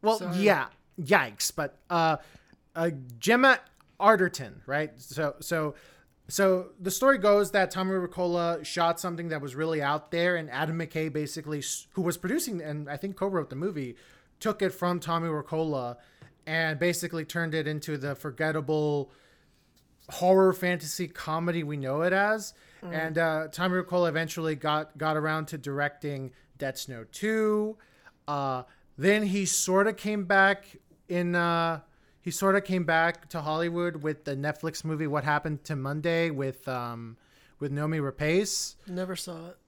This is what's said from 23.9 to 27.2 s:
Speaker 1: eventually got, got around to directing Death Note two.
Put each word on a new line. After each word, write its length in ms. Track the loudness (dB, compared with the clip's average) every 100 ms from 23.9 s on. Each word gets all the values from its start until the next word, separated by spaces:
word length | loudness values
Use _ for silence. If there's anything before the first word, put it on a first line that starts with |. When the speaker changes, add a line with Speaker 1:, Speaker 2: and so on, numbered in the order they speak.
| 2 2
Speaker 1:
eventually 460 | 2 -4 -4 -2 -2
got, 420 | 0 0 -2 -4
got 180 | -2 0
around 300 | 0 -2 -4
to 100 | -8
directing 760 | -6 -2 -2 -4 -8 -8 -10 -14 _ _
Death 300 | -6 -6 -10
Note 220 | -12 -14
two. 640 | -6